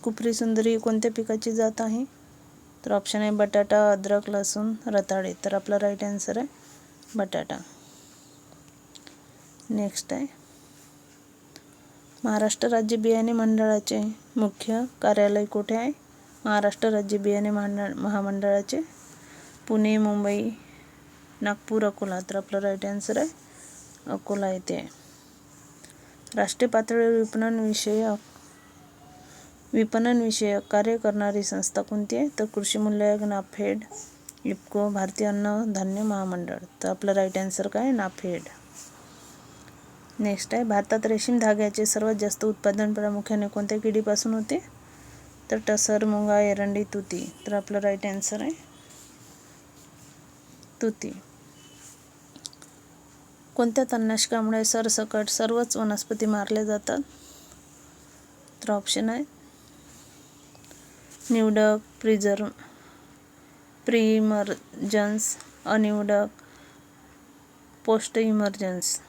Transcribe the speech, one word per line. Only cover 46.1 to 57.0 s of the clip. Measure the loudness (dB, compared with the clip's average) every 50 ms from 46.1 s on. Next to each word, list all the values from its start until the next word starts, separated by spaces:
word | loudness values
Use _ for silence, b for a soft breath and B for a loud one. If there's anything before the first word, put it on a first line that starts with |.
| 2 2 2 4 4 4
एरंडी, | 4 4 2 0 0 -2 0 -2 -4
तुती. | -4 -6 -8 -6 -6 -8 -8 -8 -10 -12 -12 -8
तर | -4
आपला | -4 -4 -4 -2 -4 0
राईट | 0 0 -2 0 -4
आन्सर | -6 -6 -4 -4 -4 -4 -4
आहे | -4 -6 -6 -8 -12 -20 -20 -20 -20 -20 -20 -20 -20 -20 -20 -20 -20 -20 -20 -20 -20 -20 -20 -20 -20 -20 -20 -20 -20 -20 -20 -20 -20 -20 -20 -20 -20 -20 -20 -20 -20 -20 -20 -20 -20 -20 -8 -2
तुती. | -2 -2 -2 -2 -10 -12 -12 -12 -18 -20 -20 -20 -20 -20 -20 -20 -20 -20 -20 -20 -20 -20 -20 -20 -20 -20 -20 -20 -20 -20 -20 -18 -18 -18 -16 -16 -20 -20 -20 -20 -20 -20 -20 -20 -20 -20 -20 -20 -20 -20 -20 -20 -20 -8 0
कोणत्या | 0 0 2 4 2 2 2
तणनाशकामुळे | 0 0 0 0 2 0 0 0 0 0 0 0 0 0 0
सरसकट | 0 0 0 0 0 0 -2 -2 -2 -2 -2 -2 0
सर्वच | 0 0 0 0 2 0 0 0 -2
वनस्पती | -2 -2 -2 -2 -2 -4 -6 -4 -2 0
मारल्या | 0 2 0 0 0 0 0 0
जातात? | 0 -2 -2 -2 -2 -2 -2